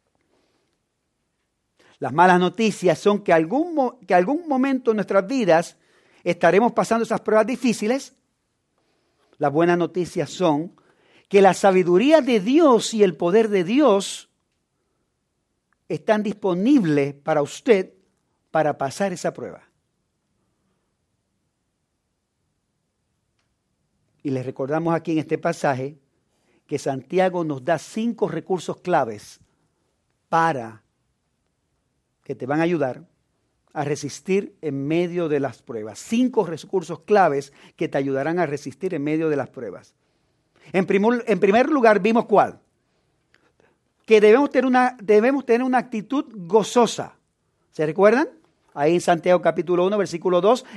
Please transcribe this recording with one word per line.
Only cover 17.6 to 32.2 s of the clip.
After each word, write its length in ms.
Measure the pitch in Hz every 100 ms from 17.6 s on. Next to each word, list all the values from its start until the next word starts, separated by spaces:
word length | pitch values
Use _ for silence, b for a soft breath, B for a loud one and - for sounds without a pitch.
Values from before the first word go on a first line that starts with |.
| 269 196 185 _ _ _ _ _ _
para 260 | 160 151 143
pasar 360 | 135 - 202
esa 200 | 180 170
prueba. 300 | - 104 - _ _ _ _ _ _ _ _ _ _ _ _ _ _ _ _ _ _ _ _ _ _ _ _ _ _ _ _ _ _ _ _ _ _ _ _ _ _ _ _ _ _ _ _ _ _
Y 80 | 147
les 140 | 131
recordamos 500 | 127 131 135 160 165
aquí 180 | 165 165
en 60 | 156
este 200 | - 156
pasaje 600 | 170 170 151 127 135 156 _ _ _ _ _ _ -
que 120 | 143
Santiago 640 | 151 135 - 180 185 175
nos 200 | 160 135
da 140 | 131 160
cinco 480 | - 220 233 214 180
recursos 520 | 151 - 185 - -
claves 600 | 180 165 117 104 - - _ _ _ _ _ _ _ _ -
para 540 | 165 165 139 110 110 _ _ _ _ _ _ _ _ _ _ _ _ _ _